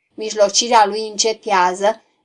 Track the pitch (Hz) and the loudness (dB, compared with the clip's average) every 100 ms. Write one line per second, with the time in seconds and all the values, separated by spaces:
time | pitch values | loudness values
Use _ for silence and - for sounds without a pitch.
0 | _ - 214 208 202 - 233 233 202 214 | _ -12 -6 0 0 0 2 4 4 0
1 | 220 202 220 220 214 190 180 180 202 220 | -6 -4 -4 -4 -2 0 0 0 -2 -2
2 | _ _ | _ _